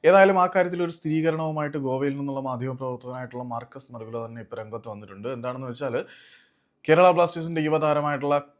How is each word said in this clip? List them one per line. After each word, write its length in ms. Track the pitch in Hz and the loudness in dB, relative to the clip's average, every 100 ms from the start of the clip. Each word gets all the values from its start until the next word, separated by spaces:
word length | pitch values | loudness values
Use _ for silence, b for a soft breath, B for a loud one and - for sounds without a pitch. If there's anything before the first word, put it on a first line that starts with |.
| 156 | 8
ഏതായാലും 280 | 196 196 190 | 8 8 6
ആ 20 | 180 | 2
കാര്യത്തിൽ 260 | 190 175 175 175 | 2 0 0 -4
ഒരു 60 | 165 | -4
സ്ഥിരീകരണവുമായിട്ട് 800 | 160 156 160 160 160 156 147 147 135 | -2 0 0 0 -4 -4 -4 -4 -4
ഗോവയിൽ 260 | 131 143 139 | -2 -2 -4
നിന്നുള്ള 220 | 143 135 135 | -6 -6 -6
മാധ്യമപ്രവർത്തകനായിട്ടുള്ള 960 | 123 131 131 131 123 123 127 123 123 123 | -6 -6 -6 -8 -8 -10 -12 -12 -10 -8
മാർക്കസ് 360 | 117 120 139 - | -10 -10 -20 -18
മർഗുല 240 | 120 110 117 | -16 -10 -10
തന്നെ 160 | 117 117 | -10 -12
ഇപ്പൊ 120 | 104 117 | -14 -12
രംഗത്ത് 280 | 107 110 113 | -10 -12 -10
വന്നിട്ടുണ്ട്. 360 | 104 104 98 113 127 | -14 -16 -12 -10 -6
എന്താണെന്ന് 320 | 123 127 131 | -6 -6 -8
വെച്ചാൽ 240 | 120 143 120 - b b b b b b _ - | -6 -4 -4 -6 b b b b b b _ 2
കേരള 180 | 156 180 175 | 6 8 6
ബ്ലാസ്റ്റേഴ്സിന്റെ 460 | 170 170 165 165 156 | 2 0 -4 -2 0
യുവതാരമായിട്ടുള്ള 720 | 156 151 147 147 143 143 143 143 | 2 2 0 0 -2 0 0 0